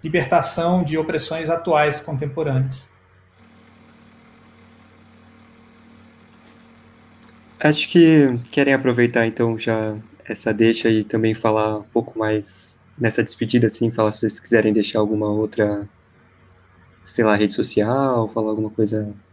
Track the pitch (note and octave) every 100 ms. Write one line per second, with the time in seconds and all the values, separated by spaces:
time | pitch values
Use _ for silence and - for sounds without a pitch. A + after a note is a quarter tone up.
0 | D#3+ E3+ C3+ E3+ - - E3+ F3+ D3+ D#3
1 | D#3+ D#3 - D#3+ D#3 E3 F3 D3+ D3+ C#3+
2 | - C#3 D3 E3 D3+ C3 C3 - - _
3 | _ _ _ _ _ - _ _ - _
4 | - - - - - _ - - - _
5 | - - - - - - - _ - -
6 | - _ - - - - - - - _
7 | _ - - - - - D3 D3+ - F3
8 | E3 D#3 C#3 A#2+ A#2+ - C#3 C3+ C3 A#2+
9 | A#2+ A#2+ A2+ A#2 A#2 A2 A#2 A2 A2 G#2+
10 | - - - G#2+ A2+ G#2+ A2+ A#2 A#2 A2
11 | G#2 A2+ A2 A2 A2+ A2 G#2+ G#2+ G2+ A#2
12 | A#2 A2 A2 G#2+ G#2 - - - _ -
13 | A#2 A2+ A2+ - A#2+ B2 A#2 - A#2 A2+
14 | G#2+ G#2+ A2 - - A#2 G#2+ G#2+ G2+ A2
15 | G#2+ G#2+ G#2+ G#2+ G#2+ - G#2 G#2 G#2 _
16 | _ _ _ _ _ _ _ _ _ _
17 | - - A2 G#2 G#2 - A2+ - G#2+ C3
18 | C3+ A#2+ A2 A#2 A2 A2 G#2+ G#2+ G#2+ G#2+
19 | G#2 G2+ _